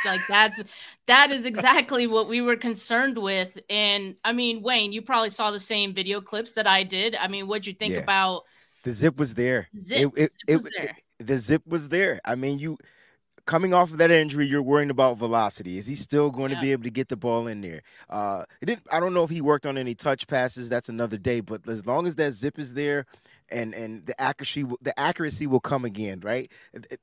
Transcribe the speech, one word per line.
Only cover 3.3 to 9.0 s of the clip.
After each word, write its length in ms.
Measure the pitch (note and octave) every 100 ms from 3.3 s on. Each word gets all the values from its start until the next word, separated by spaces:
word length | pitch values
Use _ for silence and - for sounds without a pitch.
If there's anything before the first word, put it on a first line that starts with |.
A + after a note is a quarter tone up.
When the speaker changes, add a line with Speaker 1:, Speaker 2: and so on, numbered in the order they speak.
| F#3+ F#3 - -
Speaker 1:
And, 460 | G#3 G#3 G3+ F#3+ F#3+
I 80 | A3
mean, 300 | A#3+ A#3+ A3+
Wayne, 320 | G#3+ A#3+ G#3
you 80 | G#3+
probably 280 | A3 B3 A3
saw 220 | G3+ G#3+
the 80 | G#3
same 340 | - G#3 G3+
video 280 | F#3+ F#3+ G3+
clips 320 | G3 G#3+ A#3
that 140 | A3 G#3
I 160 | F#3+
did. 320 | F#3+ F#3+ A3 A3
I 120 | F#3
mean, 200 | G3 G3
what'd 200 | G#3 G3
you 60 |
think 220 | F#3 G#3+ F3+
Speaker 3:
Yeah. 40 |
Speaker 1:
about 440 | - G3 F#3+ F3+ - _ _ _
Speaker 3:
The 80 | B2+
zip 260 | A2